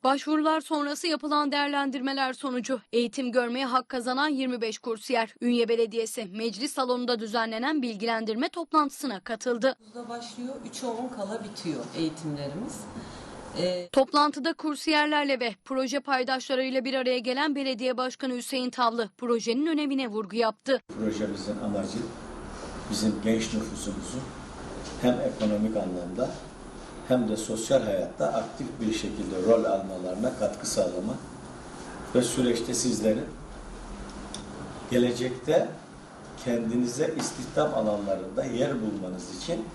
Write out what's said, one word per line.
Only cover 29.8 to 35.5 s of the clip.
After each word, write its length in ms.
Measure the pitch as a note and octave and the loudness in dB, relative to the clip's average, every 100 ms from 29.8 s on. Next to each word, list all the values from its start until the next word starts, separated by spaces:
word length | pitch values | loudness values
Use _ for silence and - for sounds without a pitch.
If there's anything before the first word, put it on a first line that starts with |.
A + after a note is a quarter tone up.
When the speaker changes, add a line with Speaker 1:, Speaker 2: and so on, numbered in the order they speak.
| G2 F#2 F2+ F#2 B2 B2+ | 0 -6 -4 0 -2 2
Speaker 3:
katkı 280 | G#2 - - | -2 0 -2
sağlamak 500 | - F#2 F2+ G#2 - - - - - - - - - - B2 | 2 2 0 -4 -4 -8 -14 -14 -14 -14 -12 -12 -10 2 4
ve 60 | |
süreçte 520 | B2 B2+ B2 A2+ - | 4 4 4 4 0
sizlerin 520 | A#2+ B2+ G#2 G#2+ A2 D3+ - - - - - - - - - - - - - - - - | 0 2 4 4 2 0 -8 -14 -12 -12 -12 -12 -10 -10 -10 -10 -10 -10 -10 -10 -10 2
gelecekte 760 | B2 A#2+ A#2 B2 B2 - | 4 4 4 -2 -2 4